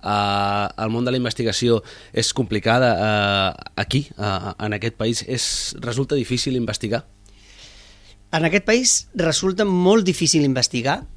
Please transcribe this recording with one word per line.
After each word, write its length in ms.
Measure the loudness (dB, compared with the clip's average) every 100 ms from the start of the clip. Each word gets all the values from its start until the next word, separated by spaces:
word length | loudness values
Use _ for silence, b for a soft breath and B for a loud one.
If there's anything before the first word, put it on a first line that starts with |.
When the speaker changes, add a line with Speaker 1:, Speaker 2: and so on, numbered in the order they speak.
Speaker 1:
Eh, 640 | 0 0 2 0 0 0 -2 -4
el 60 | -4
món 160 | -2 0
de 60 |
la 60 | 0
investigació 600 | -2 -2 -2 0 2 2 B B B
és 220 | -4 -2
complicada, 560 | -2 -2 0 2 4 4 2
eh, 720 | 2 2 2 2 0 -4 -12 -6
aquí, 320 | 0 0 -2 -6
eh, 360 | -4 -4 -6 -6
en 160 | -6
aquest 240 | -4 -6 -4
país. 260 | -4 -4 -4
És, 480 | -4 -4 -4 -6 -8
resulta 360 | -6 -4 -2 -2
difícil 400 | -2 -2 -2 -2
investigar? 500 | -2 -4 -2 -4 -6 -20 -20 B B B B B B B B B -6
Speaker 2:
En 140 | 0 2
aquest 200 | 2 2
país 260 | 2 2 0 -4
resulta 520 | -2 0 2 0 0 2
molt 400 | 4 6 6 4
difícil 380 | 0 2 4 4
investigar. 540 | 2 0 0 -2 -4 -6